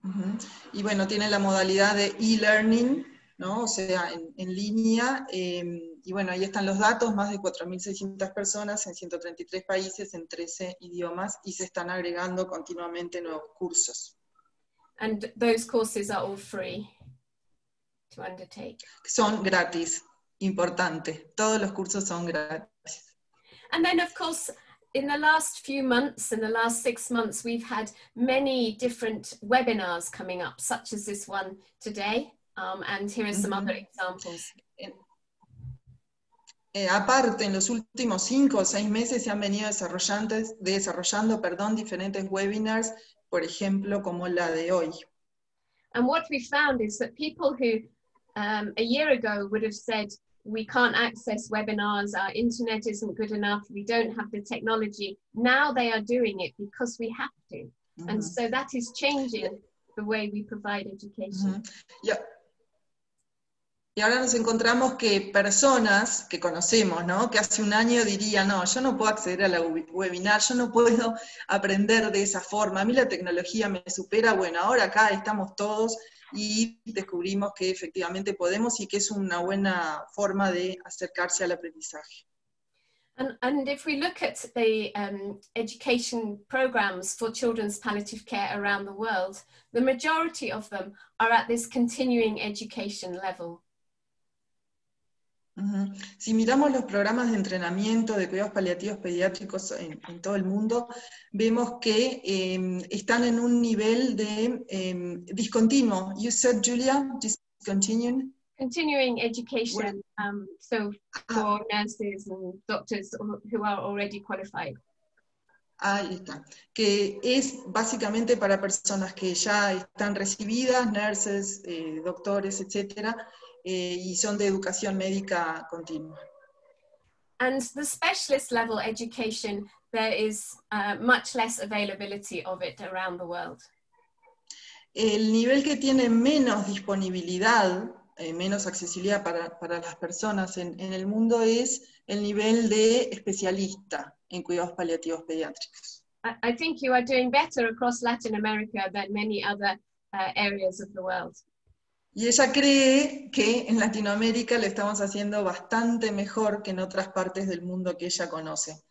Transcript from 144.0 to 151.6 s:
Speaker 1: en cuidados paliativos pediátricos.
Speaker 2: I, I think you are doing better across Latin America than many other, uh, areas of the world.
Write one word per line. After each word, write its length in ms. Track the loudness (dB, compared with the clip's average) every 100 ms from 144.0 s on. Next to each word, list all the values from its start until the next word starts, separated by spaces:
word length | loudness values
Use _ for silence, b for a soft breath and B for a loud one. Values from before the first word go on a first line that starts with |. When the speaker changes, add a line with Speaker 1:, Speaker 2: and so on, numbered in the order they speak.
| -10 _ _
Speaker 1:
en 140 | -10
cuidados 300 | -4 -2 -2
paliativos 500 | -4 -2 -2 -2 -6 -4
pediátricos. 800 | -4 -4 -8 -14 -14 -20 -20 _ _
Speaker 2:
I, 260 | -8 -2 -2
I 60 | 0
think 220 | -2 -2
you 100 | 2
are 120 | 2
doing 260 | 4 2 4
better 360 | 2 2 0 0
across 340 | 2 0 0
Latin 320 | -2 -2 -2
America 560 | -2 0 -2 -4 -4 -4
than 200 | -4 -4
many 300 | -2 -2 -2
other, 340 | -2 -2 -2 -2 _ _ _
uh, 200 | -4 -2 0
areas 440 | 0 2 -2 -2
of 120 | -10
the 80 | -8
world. 340 | -4 -4 -6 -14 _ _